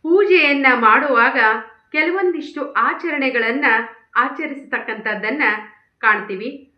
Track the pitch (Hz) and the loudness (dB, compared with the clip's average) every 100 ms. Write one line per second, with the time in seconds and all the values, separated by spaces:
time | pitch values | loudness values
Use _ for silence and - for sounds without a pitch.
0 | 320 370 403 359 294 277 269 240 226 240 | 4 2 6 4 4 4 2 4 4 4
1 | 285 240 247 262 220 226 - _ _ 302 | 2 2 2 2 2 0 -6 _ _ -2
2 | 320 370 370 320 - 294 262 202 247 330 | -2 0 -2 -2 -8 -10 -6 -2 -2 -2
3 | 339 294 262 247 226 262 285 226 233 - | -4 -2 -2 0 -2 0 0 0 -2 -16
4 | _ 226 262 277 302 277 - 233 226 214 | _ -2 -2 -4 -10 -10 -8 -8 -6 -8
5 | 214 196 214 285 233 214 - _ _ _ | -6 -6 -4 -2 -2 -2 -10 _ _ _
6 | 226 202 202 185 233 285 _ | 0 0 -4 -8 -10 -12 _